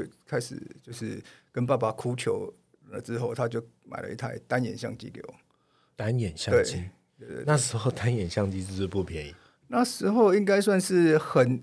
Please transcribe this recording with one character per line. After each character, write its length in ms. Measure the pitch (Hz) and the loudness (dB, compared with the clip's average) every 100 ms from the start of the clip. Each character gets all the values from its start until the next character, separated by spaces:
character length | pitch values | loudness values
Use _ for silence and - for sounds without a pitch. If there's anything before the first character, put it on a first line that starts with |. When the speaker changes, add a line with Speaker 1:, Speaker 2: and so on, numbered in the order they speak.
| - - _ | -4 -12 _
Speaker 1:
开 140 | 131 | -6
始 200 | 120 - - - | -6 -10 -14 -18
就 100 | - | -18
是 280 | 120 110 - - - _ | -10 -8 -10 -14 -20 _
跟 120 | 127 | -4
爸 120 | 123 131 | 0 2
爸 140 | 110 | 0
哭 220 | 107 120 | -2 -4
求 380 | - 113 98 98 - _ _ - | -4 -2 -2 -4 -12 _ _ -14
了 100 | 101 | -12
之 180 | 104 117 | -8 -4
后， 160 | 120 | -4
他 120 | 117 120 | -2 -4
就 180 | 117 113 _ | -4 -8 _
买 160 | - - | -14 -12
了 100 | - | -10
一 60 | 117 | -8
台 220 | 117 113 - | -8 -10 -4
单 140 | 123 | -2
眼 140 | 117 104 | -2 -6
相 200 | 110 101 | -10 -10
机 140 | 98 | -14
给 100 | - | -16
我。 120 | - - _ _ _ _ _ | -18 -20 _ _ _ _ _
Speaker 2:
单 240 | - 110 123 | -6 -2 -2
眼 180 | 107 80 | -2 -6
相 160 | - 120 | 2 2
机？ 100 | 92 90 92 - _ _ | 2 -2 -8 -14 _ _
Speaker 1:
对， 100 | - | -14
对， 0 | |
对， 80 | 65 | -6
对。 80 | 143 | 2
Speaker 2:
那 100 | 147 | 2
时 200 | 117 113 | 2 -2
候 140 | 117 | -2
单 240 | - 113 | 0 0
眼 140 | 123 87 | 0 0
相 220 | 107 101 | 0 -2
机 120 | 95 | -2
是 100 | 92 | -6
不 40 | 95 | -4
是 100 | 95 | -2
不 180 | 98 | -2
便 220 | 82 87 73 | -4 -6 -10
宜？ 80 | - _ _ - | -14 _ _ -4
Speaker 1:
那 160 | - | 0
时 240 | 254 - 190 | 0 0 0
候 260 | 226 208 | 6 6
应 100 | 196 | 6
该 160 | 202 196 | 4 4
算 200 | 202 190 | 4 2
是 380 | 185 180 165 156 | 4 6 6 6
很， 440 | - 156 123 127 | 4 4 4 2